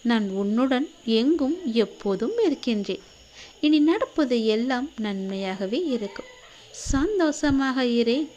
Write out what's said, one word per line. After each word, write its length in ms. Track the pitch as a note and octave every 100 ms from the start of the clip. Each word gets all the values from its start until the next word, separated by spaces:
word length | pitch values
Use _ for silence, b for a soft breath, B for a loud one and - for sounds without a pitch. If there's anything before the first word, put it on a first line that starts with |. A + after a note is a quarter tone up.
நான் 240 | A#3 A#3 G3+ F#3+
உன்னுடன் 520 | G3+ A3 C4 B3+ D#4 - A3+
எங்கும் 420 | A3 B3+ E4 C4+ F4 E4+ A3+
எப்போதும் 580 | G3+ - G3+ F#3+ A#3 A#4
இருக்கின்றேன். 680 | G4+ C#4 - G#3+ G3 F#3 - - B B B B
இனி 200 | D4+ D4+
நடப்பது 560 | D4+ G4+ C5 - C#4 A#3+ A3
எல்லாம் 400 | G#3+ B3 B3 C#4 -
நன்மையாகவே 800 | G#3+ G3 F#3+ G3 F#3+ F#3+ F#3+ B3+ E4+
இருக்கும். 420 | A#3 G3+ - - - B B B -
சந்தோஷமாக 1000 | - C4+ E4+ G#4 D#4+ D4 D4 C4+ C4+ C4 B3
இரேன். 360 | A#3 A3+ B3+ D4+